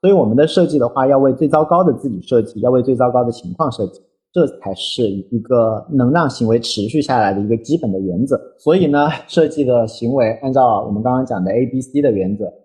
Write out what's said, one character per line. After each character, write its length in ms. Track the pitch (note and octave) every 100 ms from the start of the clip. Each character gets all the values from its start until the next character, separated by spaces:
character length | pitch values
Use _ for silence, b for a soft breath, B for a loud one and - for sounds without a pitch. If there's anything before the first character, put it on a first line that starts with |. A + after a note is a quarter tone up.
所 80 | F#3
以 60 |
我 100 | G3
们 100 | A#2
的 120 | A#2 D#3+
设 200 | F3 E3+
计 120 | D3+
的 100 | A#2+
话， 180 | C#3 C3
要 120 | C#3
为 120 | C#3
最 120 | C3 D#3
糟 160 | D3+
糕 220 | D#3 E3+
的 80 | F3+
自 160 | A#2 C#3
己 140 | G2
设 180 | - B2
计， 180 | A2 G#2
要 100 | A#2+
为 120 | B2+
最 140 | B2+ B2
糟 140 | B2+
糕 120 | B2
的 80 | A#2+
情 220 | A#2 -
况 180 | - D3+
设 160 | A#2 F#2+
计， 120 | - _ _ _
这 140 | F3+ D3+ -
才 140 | -
是 280 | F#2+ - -
一 360 | A2+ G2 F#2 A#2
个 460 | A2+ B2+ A2+ A2 -
能 180 | C#3 B2
让 180 | D#3 D#3
行 180 | - A2+
为 100 | A#2
持 220 | A#2 - G#2
续 140 | D3+
下 180 | C#3+ B2+
来 140 | G#2
的 60 | G2
一 40 | G#2
个 80 | A2+
基 180 | A2+ E3
本 160 | C3+
的 80 | F#2+
原 240 | F#2+ F2
则。 160 | C#3 - - _
所 160 | -
以 120 | F3+ D#3+
呢， 220 | C#3+ D3 D#3 -
设 200 | - D#3
计 160 | D3+
的 240 | C3 B2 A2+
行 280 | - A#2
为 160 | C3+ A2+ A2+
按 80 | C3+
照 360 | C3 B2+ G#2+ F#2
我 40 |
们 120 | G#2
刚 100 | A2+
刚 140 | B2+ C3
讲 180 | A2
的 80 | F#2
A 140 | A2 B2
B 160 | C3
C 180 | B2+ C#3+
的 100 | C#3+
原 240 | G#2 F#2
则 160 | G2+ G2 -